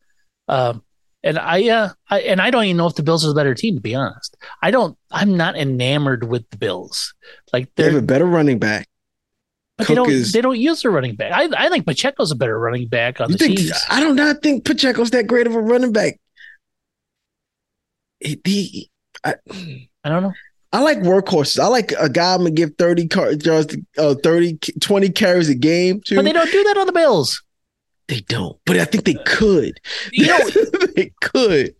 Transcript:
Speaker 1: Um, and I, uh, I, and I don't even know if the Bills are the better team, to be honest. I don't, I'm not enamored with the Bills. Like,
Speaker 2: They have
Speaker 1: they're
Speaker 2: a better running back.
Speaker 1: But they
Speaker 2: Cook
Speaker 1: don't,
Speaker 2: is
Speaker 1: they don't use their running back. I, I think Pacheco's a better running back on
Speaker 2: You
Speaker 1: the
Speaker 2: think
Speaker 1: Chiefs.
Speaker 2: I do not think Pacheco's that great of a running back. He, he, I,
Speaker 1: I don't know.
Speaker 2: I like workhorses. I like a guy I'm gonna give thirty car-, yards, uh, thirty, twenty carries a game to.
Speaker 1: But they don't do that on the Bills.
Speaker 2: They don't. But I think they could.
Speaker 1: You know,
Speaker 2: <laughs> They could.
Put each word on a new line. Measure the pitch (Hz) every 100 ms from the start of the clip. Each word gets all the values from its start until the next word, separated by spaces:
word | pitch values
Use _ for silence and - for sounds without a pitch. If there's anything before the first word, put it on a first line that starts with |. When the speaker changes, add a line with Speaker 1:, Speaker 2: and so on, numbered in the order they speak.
| _ _ _ _ -
Speaker 1:
Um, | 135 123 117 - _ _ _
and | - 156
I, | - 175 233
uh, | 226 202 - -
I, | 202
and | 170 190
I | 202
don't | 254 208
even | 175
know | 170
if | -
the |
Bills | 147 165
are | 156
the |
better | 147 143 120
team, | 226 156
to |
be | 107 123
honest. | 127 - - - - -
I | 170
don't, | 254 190 - _
I'm | - 208 180
not | 165 147
enamored | 139 127 123 147 143 123 117
with | 123 -
the | 101
Bills. | 107 92 - - - - - - _
Like, | 123 127 -
Speaker 2:
They |
have | 160
Speaker 1:
they're | 151
Speaker 2:
a | 110
better | 131 180
running | 170 147 120
back. | 107 107 - _ _ _ _ _ _ _ _ -
Speaker 1:
But | 214
they | 156
Speaker 2:
Cook | 247
Speaker 1:
don't, |
Speaker 2:
is | 135 117
Speaker 1:
they | 214
don't | 254 247
use | 277 320
their | 254
running | 165 127 104
back. | 107
I, | 180 220 170 285
I |
think | 339 170
Pacheco's | - 269 277 208
a | 135
better | 123 110
running | 117 123 120
back | 120 120 127
on | 123
Speaker 2:
You | 190
Speaker 1:
the | 311
Speaker 2:
think | 196
Speaker 1:
Chiefs. | 160 - -
Speaker 2:
I | 240
do | 311
not | 269 294 294
think | 302 262 -
Pacheco's | 302 269 226 233
that | 247 208
great | 247 233
of | 226
a |
running | 220 247 254
back. | 214 170 - _ _ - - _ _ _ _ _ _ _ _ _ _ _ _ _ _ _ _
He, | 147 151
he, | 180 202 180 - - _ _ -
I, | - - - 190 175 131 127 _
Speaker 1:
I | 147
don't | 165
know. | 190 185 - _ _
Speaker 2:
I | 196
like | 294 254
workhorses. | 180 190 190 170 131 -
I | 147
like | 240 190 -
a | 151
guy | 143 175
I'm | 185
gonna | 175
give | 156 165 -
thirty | 170 175 165
car-, | 196 135
yards, | 151 160 160 151 - - -
uh, | 151 139
thirty, | 160 170 175 156 - -
twenty | - 202 196
carries | - 202 180 160
a | 127
game | 151 170 180 196 -
to. | 202
Speaker 1:
But | 302
they |
don't | 330 330
do | 381 415
that | 403
on | 370
the |
Bills. | 349 320 196 131 - - _ _ _ _ _ -
Speaker 2:
They | 127
don't. | - 117 87 - -
But | 180
I |
think | 170 220 -
they | 160 -
could. | - 214 180 117 - - - 202
Speaker 1:
You | - 302
know, | 349
Speaker 2:
<laughs> | - 403 440 392 381 -
They | - -
could. | - 262 233 156 123 -